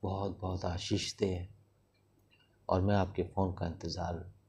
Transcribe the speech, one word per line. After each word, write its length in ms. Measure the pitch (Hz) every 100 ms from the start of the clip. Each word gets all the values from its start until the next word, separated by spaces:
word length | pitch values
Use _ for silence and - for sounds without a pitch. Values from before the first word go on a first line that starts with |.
बहुत 360 | 95 95 98 90
बहुत 240 | 92 92
आशीष 500 | 92 90 - 101 - -
दे 320 | 98 90 90 - _ _ _ _ _ _ _ _ _ _ -
और 120 | 92
मैं 160 | 95 101
आपके 260 | 92 -
फ़ोन 300 | 90 - 95
का 140 | 87 90
इंतज़ार 580 | 80 85 82 87 85 87 -